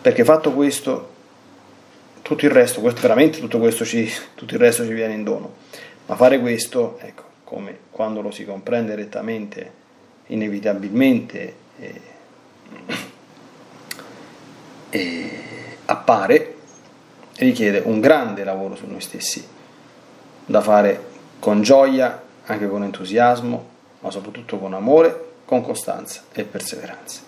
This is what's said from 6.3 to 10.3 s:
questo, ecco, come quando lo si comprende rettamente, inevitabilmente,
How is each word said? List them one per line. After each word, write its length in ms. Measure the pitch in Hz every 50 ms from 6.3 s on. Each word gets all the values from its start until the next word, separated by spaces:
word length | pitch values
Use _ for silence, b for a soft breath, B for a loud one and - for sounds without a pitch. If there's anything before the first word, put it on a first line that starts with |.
| 139 131
questo, 580 | 120 120 117 113 117 - - 127 117 113 117 -
ecco, 240 | - - - - - - _ _ _
come 340 | - - - 101 98 95 - - _
quando 300 | - - 110 107 110 107
lo 100 | 104 104
si 140 | 101 - 104
comprende 500 | 101 98 98 95 - 120 120 113 107 107
rettamente, 760 | 107 101 104 - 107 107 113 113 113 104 104 - 95 92 - - _ _ _ _ _ _ _ _ _ _
inevitabilmente, 1300 | _